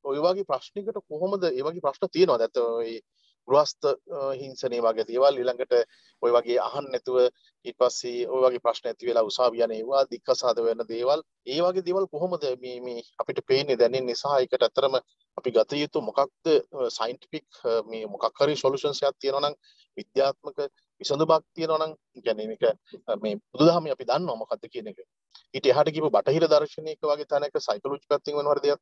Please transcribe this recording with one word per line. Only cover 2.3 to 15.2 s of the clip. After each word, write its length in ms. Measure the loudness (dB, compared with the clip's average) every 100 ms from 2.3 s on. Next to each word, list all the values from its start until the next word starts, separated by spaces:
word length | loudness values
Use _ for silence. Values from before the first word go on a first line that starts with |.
| 4
ඇත්ත 160 | 2 0
ඔය 340 | 0 -2 -4 -8 -14 _ _ _ 2
ගෘහස්ත, 340 | 2 2 0
අ, 340 | -2 -2 -6 -8 -6
හිංසනය 460 | -6 -10 -6 -4 0
වගේ 240 | 0 0
දේවල්, 300 | -2 4 4
ඊළඟට 380 | 4 -2 -4 0 2 0 _ _ _
ඔය 80 | 2
වගේ 260 | 2 2 -2
අහන්න 300 | 0 -6 -6
නැතුව 260 | -6 -2 2 2 0 _ _
ඊට 120 | -16 0
පස්සේ 480 | 0 0 -8 -6 -4
ඔය 120 | 2
වගේ 180 | 2 2
ප්‍රශ්න 280 | -2 -2 -6
ඇති 200 | -6 -2
වෙලා 160 | 0
උසාවි 380 | 0 2 0 2
යන 100 | -2
ඒවා, 300 | -2 -2 0
දික්කසාද 540 | 0 -4 -2 0 0 0
වෙන 220 | 0 -2
දේවල්, 380 | -4 -4 0 0 -2 _
ඒ 180 | -8 -2
වගේ 220 | 0 0 -2
දේවල් 200 | -2 -2
කොහොමද 380 | -4 -4 -4 -4 -6
මේ, 240 | -8 -10
මේ 200 | -10 -10 -14
අපිට 260 | -10 -6 -6 0
පේන්නේ, 300 | 0 2 4
දැනෙන්නේ 380 | 4 2 -2
සහ 200 | -4 0
ඒකට 280 | 0 0 2
ඇත්තටම 360 | 2 2 0 0 -4 _